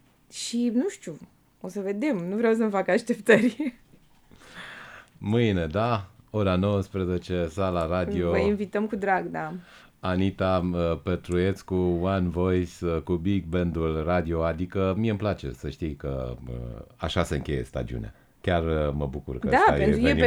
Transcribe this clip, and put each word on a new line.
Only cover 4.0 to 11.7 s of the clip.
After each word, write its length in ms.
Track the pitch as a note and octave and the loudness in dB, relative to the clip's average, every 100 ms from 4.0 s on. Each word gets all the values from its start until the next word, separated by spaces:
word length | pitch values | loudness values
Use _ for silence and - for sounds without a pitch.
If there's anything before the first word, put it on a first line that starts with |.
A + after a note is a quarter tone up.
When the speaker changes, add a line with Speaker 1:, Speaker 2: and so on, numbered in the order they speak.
| - _ _ - - - - - - - - _ | -20 _ _ -20 -20 -18 -16 -16 -18 -20 -20 _
Speaker 2:
Mâine, 480 | G2+ A2+ A2+ F#2+ D#2+ | 0 4 4 2 0
da? 400 | F#2 A#2 A2+ G2 - - | 0 0 0 -4 -16 -6
Ora 260 | G#2+ F#2+ F2+ | 0 2 4
nouăsprezece, 880 | G2+ G2+ F#2 G2 F2+ F2+ - F2+ E2 | 2 2 0 -2 0 -2 -2 -2 -2
Sala 360 | G2 F#2+ F2 D#2+ | 0 0 0 0
Radio. 440 | F2+ F2+ F2+ F2 | 0 0 0 2
Speaker 1:
Vă 80 | - | 2
invităm 480 | G3+ G#3 G3+ G3+ G#3+ | 2 0 -2 -4 -4
cu 100 | G#3 | -2
drag, 300 | G3 F#3 E3+ | 0 0 -2
da. 260 | E3 D#3 F3+ - - - _ | -6 -8 -10 -14 -20 -20 _
Speaker 2:
Anita, 680 | F#2 F#2 G2 F#2+ F#2+ F#2 F2+ | -2 0 0 2 2 2 2
uh, 260 | F2 E2+ E2 | 0 0 0
Petruiețcu, 720 | F#2+ F2 - F2 F#2 F#2+ - | -2 -4 0 0 2 0 -2